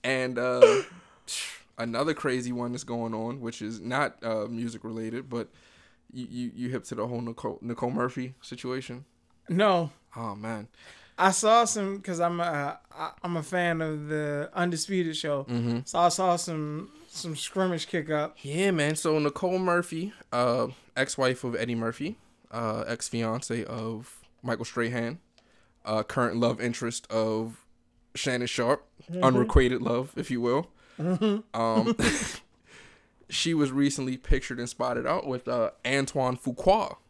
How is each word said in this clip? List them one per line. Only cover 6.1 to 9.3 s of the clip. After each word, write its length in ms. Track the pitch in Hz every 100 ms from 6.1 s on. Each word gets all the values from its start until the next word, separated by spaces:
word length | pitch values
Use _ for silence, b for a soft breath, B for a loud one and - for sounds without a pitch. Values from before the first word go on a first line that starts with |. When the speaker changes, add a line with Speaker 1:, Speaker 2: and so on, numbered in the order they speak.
Speaker 1:
you, 140 | 127 123
you, 220 | 123 123
you 160 | - 123
hip 140 | 127 -
to 100 | 113
the 120 | 113
whole 140 | 120
Nicole, 360 | 117 117 110 -
Nicole 300 | 117 117 123
Murphy 440 | 127 123 127 127 131
situation? 640 | - 123 127 131 131 123 143 _ _